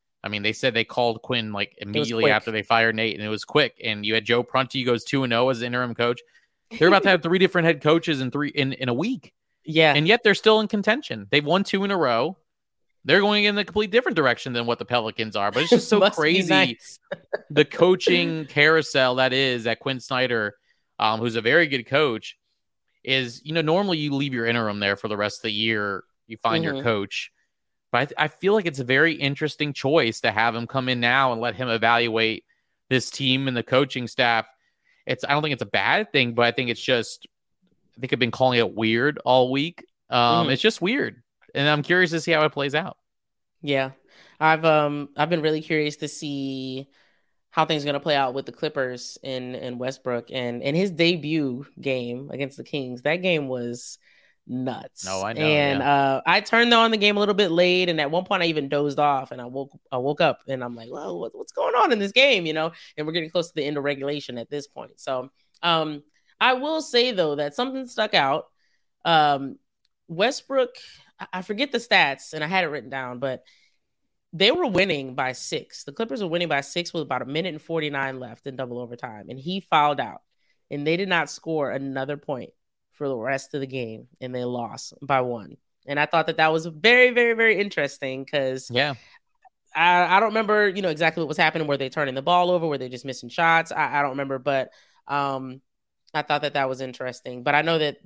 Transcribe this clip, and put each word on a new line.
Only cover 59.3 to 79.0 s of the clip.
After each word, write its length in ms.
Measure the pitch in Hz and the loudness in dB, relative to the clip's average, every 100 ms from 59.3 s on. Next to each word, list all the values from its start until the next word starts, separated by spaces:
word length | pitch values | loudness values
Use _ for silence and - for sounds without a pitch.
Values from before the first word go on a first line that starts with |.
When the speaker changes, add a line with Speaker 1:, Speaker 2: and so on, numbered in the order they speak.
Speaker 2:
and 100 | 127 | -10
I 60 | 120 | -10
woke, 240 | 135 139 - _ | -10 -12 -16 _
I 60 | 127 | -4
woke 220 | 135 147 | -2 2
up, 200 | 160 123 - | 2 0 -6
and 160 | 131 | -8
I'm 100 | 120 | -8
like, 160 | 117 113 | -12 -14
"Well, 280 | 143 185 170 | -12 -10 -8
what, 160 | - - | -10 -12
what's 160 | - | -10
going 220 | - - 480 | -4 0 2
on 160 | 403 | 4
in 60 | 226 | 2
this 120 | 196 | 2
game?" 340 | 240 277 208 165 | 4 6 4 0
You 60 | |
know, 200 | 156 160 - - - | -2 -4 -6 -14 -8
and 100 | 151 | -6
we're 60 | |
getting 180 | 170 156 | -4 -2
close 180 | 175 165 | -4 -4
to 60 | |
the 100 | 156 | -4
end 120 | 143 147 | -4 -2
of 60 | |
regulation 520 | 139 139 139 147 - 123 | -4 -4 -4 -6 -8 -12
at 140 | 117 | -10
this 160 | 147 139 | -10 -10
point. 340 | - 113 - | -14 -16 -12
So, 300 | - 131 131 _ _ _ | -6 -6 -8 _ _ _
um, 400 | 170 160 156 147 - _ _ - | 2 2 0 -6 -14 _ _ 0
I 140 | 233 | 2
will 280 | 262 294 320 | 2 -2 -4
say, 300 | 302 240 254 | 0 0 2
though, 240 | 196 156 143 | 0 0 0
that 180 | 147 | -4
something 320 | - 262 262 247 | -4 -4 -6 -8
stuck 260 | - 214 | -4 0
out. 320 | 180 135 151 - _ _ _ _ _ | 2 2 0 -4 _ _ _ _ _
Um, 540 | 165 160 147 139 135 - _ _ _ _ - | 2 4 4 2 -4 -12 _ _ _ _ -8
Westbrook, 640 | 165 226 294 - 269 247 - - - _ - | 0 0 -2 -2 -2 -2 -4 -20 -20 _ -18
I, 80 | - | -10
I 80 | 185 | -8
forget 300 | 185 208 285 | -6 -4 -2
the 60 | 233 | -4
stats, 560 | - 196 147 135 - | 2 4 4 0 -8
and 100 | 156 | -6
I 20 | 151 | -2
had 180 | 190 | 0
it 40 | 165 | -2
written 220 | 143 113 | -4 -8
down, 280 | 135 127 123 | -8 -8 -6
but 220 | 135 123 _ _ _ _ _ _ _ _ _ | -6 -6 _ _ _ _ _ _ _ _ _
they 180 | 165 202 | 0 2
were 160 | 339 302 | 2 0
winning 480 | 175 196 147 135 | 0 0 -2 -6
by 180 | 131 131 | -6 -6
six. 520 | 127 - 151 - - | -6 -8 -8 -8 -18
The 80 | - | -14
Clippers 300 | 139 226 262 | -8 -8 -6
were 60 | 185 | -4
winning 200 | 170 170 | -2 -2
by 120 | 139 | -2
six 320 | 139 175 170 | -4 -6 -6
with 100 | 170 | -6
about 200 | 135 127 | -6 -6
a 40 | 127 | -4
minute 260 | 156 180 | -6 -6
and 80 | 151 | -8
forty-nine 560 | - 165 151 143 135 131 | -8 -6 -4 -4 -6 -8
left 260 | 123 117 139 | -14 -16 -12
in 100 | 131 | -10
double 220 | 127 120 | -10 -10
overtime, 480 | 120 120 | -12 -14